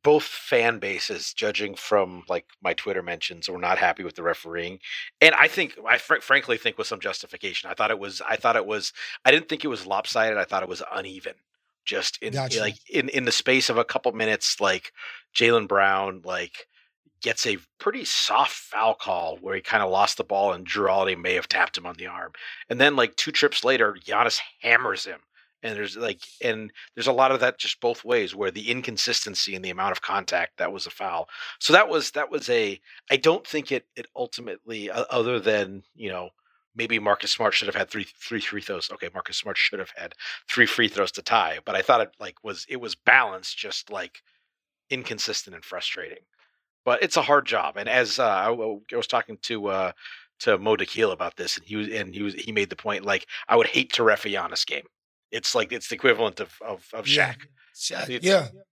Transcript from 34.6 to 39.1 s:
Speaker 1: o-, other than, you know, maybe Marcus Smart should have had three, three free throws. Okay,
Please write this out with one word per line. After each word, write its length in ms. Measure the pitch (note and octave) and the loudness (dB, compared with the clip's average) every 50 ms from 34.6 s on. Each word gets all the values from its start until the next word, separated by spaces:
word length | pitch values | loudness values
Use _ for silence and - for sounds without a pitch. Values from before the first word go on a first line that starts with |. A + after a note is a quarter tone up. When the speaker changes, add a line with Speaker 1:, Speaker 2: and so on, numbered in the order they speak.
| _ A2+ A2+ G#2+ G2+ G2+ | _ -12 -10 -8 -8 -6
Speaker 1:
o-, 160 | F#2+ A#2 B2 - | -4 -4 -4 0
other 300 | C3 B2 A2+ A#2+ B2 A2+ | 0 0 0 2 0 0
than, 460 | F#2+ A2 G#2+ G#2 G2+ F#2+ G2 F#2+ - _ _ | 2 2 2 2 0 -2 -6 -14 -16 _ _
you 160 | - A2+ G2 | -10 -10 -8
know, 200 | F#2 F2+ F2+ F2+ _ _ _ _ _ _ _ _ _ | -8 -8 -10 -12 _ _ _ _ _ _ _ _ _
maybe 240 | A2+ A#2 A2+ A#2 A2 | -6 -4 -2 -2 0
Marcus 320 | G#2 G#2 G2+ - - - | 2 2 2 2 2 -4
Smart 220 | - - A2+ G#2 - | 0 2 2 2 2
should 140 | - G#2+ G2+ | 2 0 0
have 60 | - | -2
had 140 | F#2+ F#2+ - | -2 -4 -4
three, 160 | - G#2+ G2 - - _ | -4 -8 -8 -8 -12 _
three 220 | - - A#2 G#2+ | -10 -6 -6 -4
free 200 | - - G#2 G#2 | -4 -4 -6 -8
throws. 280 | - - G2+ F2 D#2+ - | -6 -6 -6 -6 -6 -8
Okay, 160 | - - - F2 | -8 -8 -10 -10